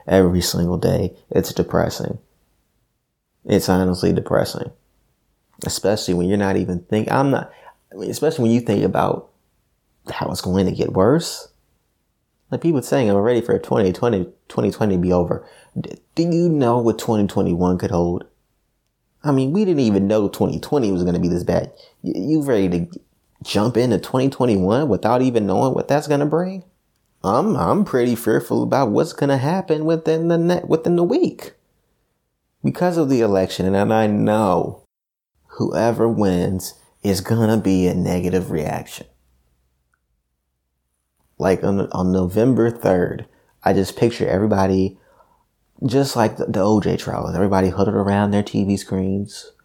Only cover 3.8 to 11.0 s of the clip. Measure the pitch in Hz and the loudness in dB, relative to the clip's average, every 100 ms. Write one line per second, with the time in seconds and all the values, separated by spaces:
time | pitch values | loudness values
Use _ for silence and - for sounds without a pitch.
3.8 | 92 90 92 90 - - - - - - | 2 0 0 0 0 0 0 -6 -12 -14
4.8 | _ _ _ _ _ _ _ _ - - | _ _ _ _ _ _ _ _ -8 -2
5.8 | 92 110 - 87 90 101 98 95 92 87 | -2 0 0 0 0 0 0 0 -2 -6
6.8 | - 107 110 131 139 123 - - - _ | -2 -4 0 0 2 0 -4 -16 -20 _
7.8 | _ 95 101 107 147 160 113 117 117 101 | _ -10 -8 -2 -2 0 2 2 2 0
8.8 | 98 92 95 - - _ _ _ _ _ | 0 0 -2 -4 -8 _ _ _ _ _
9.8 | _ _ - - - - 92 95 92 - | _ _ -14 -8 -8 -6 -2 0 0 -2
10.8 | - 92 | -2 2